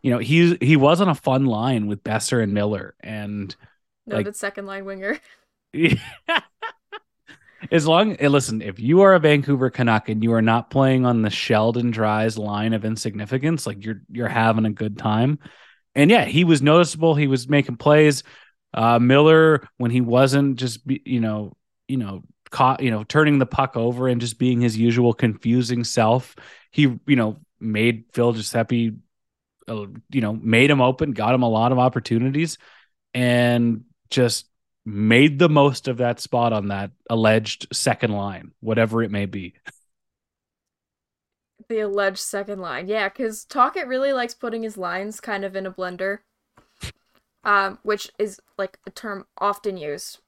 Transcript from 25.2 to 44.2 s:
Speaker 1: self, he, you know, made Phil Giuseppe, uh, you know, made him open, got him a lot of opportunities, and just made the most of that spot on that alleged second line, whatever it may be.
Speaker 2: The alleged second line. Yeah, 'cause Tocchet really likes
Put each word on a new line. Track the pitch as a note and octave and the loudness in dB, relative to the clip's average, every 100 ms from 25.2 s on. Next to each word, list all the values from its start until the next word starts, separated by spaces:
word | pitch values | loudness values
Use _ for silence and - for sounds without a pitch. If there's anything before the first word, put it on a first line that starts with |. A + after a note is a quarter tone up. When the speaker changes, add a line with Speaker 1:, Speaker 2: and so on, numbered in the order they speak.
| A#2+ G#2+ A#2 A#2+ A#2 B2 | 0 -2 0 0 0 -4
Speaker 1:
self, | A#2 - A2 B2 - - - - _ | -2 0 2 2 -2 -20 -20 -20 _
he, | - D3 A#2+ - | 0 0 0 0
you | C3+ | 0
know, | A2 G#2+ _ _ | 0 -6 _ _
made | A2+ G#2+ A#2 A2+ - | -6 0 0 -2 -6
Phil | - A#2+ | 0 0
Giuseppe, | A2 G#2+ A#2 A2+ A#2+ A#2 G#2+ _ _ _ _ _ _ - | 0 -4 -4 -2 -2 -2 -6 _ _ _ _ _ _ -12
uh, | A2+ G2+ G#2 _ | -12 -12 -16 _
you | C3 | -2
know, | A2 | -2
made | A2 A2+ A2+ C#3+ | -4 2 4 4
him | C#3+ | 4
open, | B2+ C3 D#3 | 2 0 -4
got | A2 G#2+ | -2 0
him | B2+ | 0
a | B2 | 2
lot | A2 A#2 | 2 2
of | B2+ | 2
opportunities, | B2+ A#2+ - A#2 C3 C#3 D#3+ - _ _ _ _ _ | 2 0 -2 -2 0 -2 -4 -6 _ _ _ _ _
and | B2+ B2 A#2+ A#2+ A#2+ A#2 A2 - _ _ | -4 0 2 2 2 0 -2 -8 _ _
just | - B2 - - _ _ _ - | 0 0 0 -10 _ _ _ -10
made | G2+ G#2+ A#2 D3+ C#3 | -2 4 6 4 4
the | E3+ | 4
most | D3+ C#3+ B2+ - | 4 2 0 -6
of | A#2+ | -2
that | A#2+ A#2+ | -2 -4
spot | - B2 A#2 | -4 -2 0
on | G#2+ G2+ | 0 -4
that | G2 G2 _ _ | -6 -8 _ _
alleged | A2+ A2 A2 A2 - - | 0 4 2 0 -12 -10
second | - - A2 A2+ | -4 -2 -2 -2
line, | G2+ G2+ F#2+ - _ | -4 -6 -10 -18 _
whatever | A2 A2 A2+ A2+ | -4 0 0 0
it | A2+ | -2
may | G2+ G2 | -4 -6
be. | F#2+ F2+ _ - _ _ _ _ _ _ _ _ _ _ _ _ _ _ _ _ _ _ _ A3+ | -8 -12 _ -20 _ _ _ _ _ _ _ _ _ _ _ _ _ _ _ _ _ _ _ _
Speaker 2:
The | A3 | -6
alleged | G#3 G3 G3 F#3+ | -4 -2 -2 -4
second | - G3+ G3+ G3+ | -8 -8 -8 -10
line. | F3 C3 F#3 | -10 -10 -6
Yeah, | G#3+ G3 | -4 -4
'cause | - A#3 G#3+ | -4 -8 -8
Tocchet | - C#4+ B3+ F#4 C4+ | -10 0 0 0 -6
really | B3+ C#4 | -4 -2
likes | C4 | -2